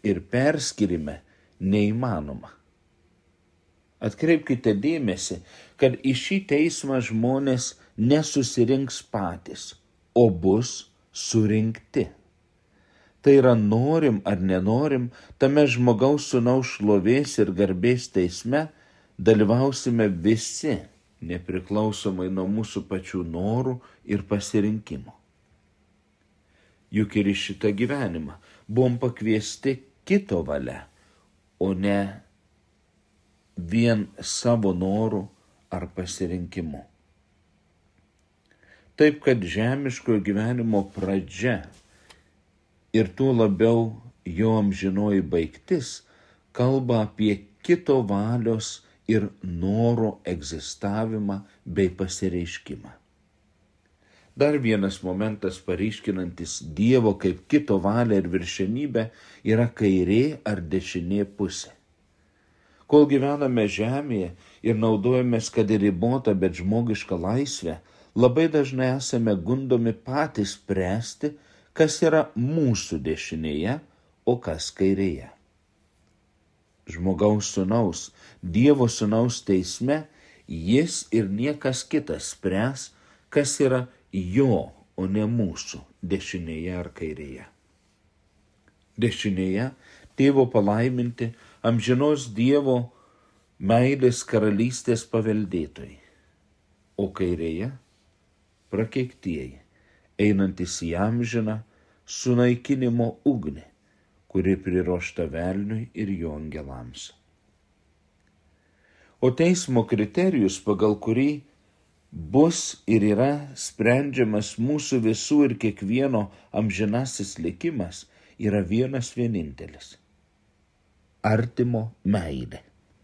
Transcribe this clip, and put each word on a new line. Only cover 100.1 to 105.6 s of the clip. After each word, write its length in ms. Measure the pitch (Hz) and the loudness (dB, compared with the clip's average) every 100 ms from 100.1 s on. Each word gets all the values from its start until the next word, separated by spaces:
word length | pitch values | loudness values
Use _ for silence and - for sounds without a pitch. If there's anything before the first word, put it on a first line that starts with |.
| - | 0
einantys 600 | 104 98 95 90 87 - | 2 4 0 -2 -8 -6
į 120 | 82 85 | -6 -2
amžiną 680 | 104 120 117 117 107 110 - _ _ _ - | 0 0 -2 -2 -2 -6 -10 _ _ _ -16
sunaikinimo 1000 | - 127 123 123 123 - 131 123 117 117 - | -4 0 4 4 2 0 0 0 0 0 0
ugnį, 440 | 147 120 78 73 - _ _ _ _ _ _ | 0 0 -4 -10 -16 _ _ _ _ _ _
kuri 300 | 95 92 95 | -2 0 0
priruošta 680 | 95 90 87 87 - - 80 | 0 0 0 -2 -4 -6 -6
velniui 640 | 82 90 95 | -4 -4 -4